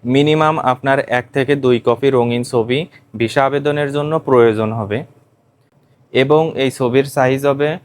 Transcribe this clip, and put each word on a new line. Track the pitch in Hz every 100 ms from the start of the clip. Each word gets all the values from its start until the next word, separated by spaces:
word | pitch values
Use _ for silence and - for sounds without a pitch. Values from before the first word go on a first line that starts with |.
মিনিমাম | 113 135 147 156 156 156 -
আপনার | 127 139 139 - 123
এক | 117 139
থেকে | 131 143
দুই | 131 120 113
কপি | 117 139 131
রঙিন | 120 120 120
ছবি | 123 113 127 175 - _ 107
ভিসা | 113 143 135
আবেদনের | 143 143 147 147 143
জন্য | 151 160 151
প্রয়োজন | 131 117 107 110 113
হবে, | 101 104 156 _ _ _ _ _ _ _ _ _ _
এবং | 117 135 151 160 -
এই | 135 -
ছবির | 127 127 139
সাইজ | - 127 135 143
হবে | 139 147 175